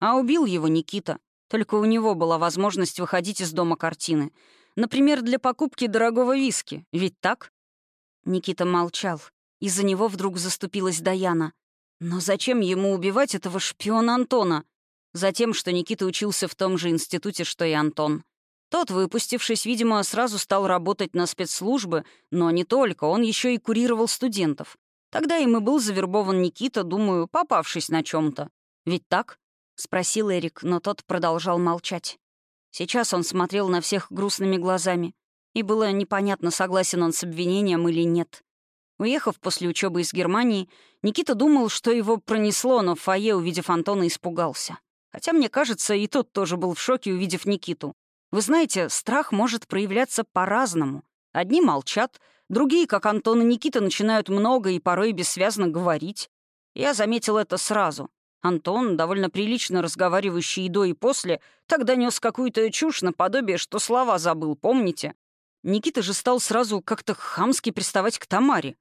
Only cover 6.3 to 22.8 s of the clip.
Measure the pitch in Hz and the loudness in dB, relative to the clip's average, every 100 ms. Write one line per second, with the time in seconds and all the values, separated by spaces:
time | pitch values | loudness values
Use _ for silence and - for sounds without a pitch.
6.3 | 269 269 - - 147 - 170 185 - 185 | 2 2 -2 -6 -12 -6 -2 -2 -2 -2
7.3 | 233 - _ _ _ _ _ _ _ - | -2 -6 _ _ _ _ _ _ _ -4
8.3 | 185 190 180 180 175 170 - 196 156 - | -2 -2 -2 0 0 0 -4 -6 -6 -10
9.3 | _ _ - 196 180 202 190 220 180 190 | _ _ -8 -4 0 0 2 0 0 -4
10.3 | 180 180 - 190 202 185 165 180 185 185 | -4 -6 -6 -6 -4 -2 -2 0 0 0
11.3 | 165 160 - _ _ _ - 170 180 175 | 0 -2 -6 _ _ _ -10 -6 -4 -2
12.3 | 190 - 247 185 185 196 190 185 208 277 | -2 0 0 2 0 0 0 0 0 0
13.3 | 202 190 180 - - 202 226 233 247 240 | -2 -4 -4 -6 -6 -2 2 2 2 2
14.3 | 254 190 156 - _ _ _ _ 170 196 | 2 2 0 -4 _ _ _ _ -2 -2
15.3 | 190 226 - - 180 170 220 190 - 208 | 2 0 0 -2 -2 -2 -2 -2 -2 -2
16.3 | 185 185 - 190 185 175 165 - 175 208 | -2 -4 -2 -2 0 0 -2 -2 -6 -6
17.3 | - 165 - 165 151 151 151 151 156 - | -6 -6 -2 0 0 0 0 -2 -2 -6
18.3 | _ _ _ _ 339 320 185 190 233 - | _ _ _ _ -2 0 0 0 -2 -4
19.3 | 247 - 226 214 233 233 214 190 214 240 | -4 -2 -2 -2 0 2 0 0 0 -2
20.3 | 208 - 196 196 180 170 202 190 175 - | -2 -2 0 2 0 0 -4 -2 -2 -2
21.3 | - 180 - 190 269 196 165 - _ - | -2 -6 -4 -2 -2 0 -4 -4 _ -6
22.3 | 175 170 170 170 254 | 0 2 2 2 2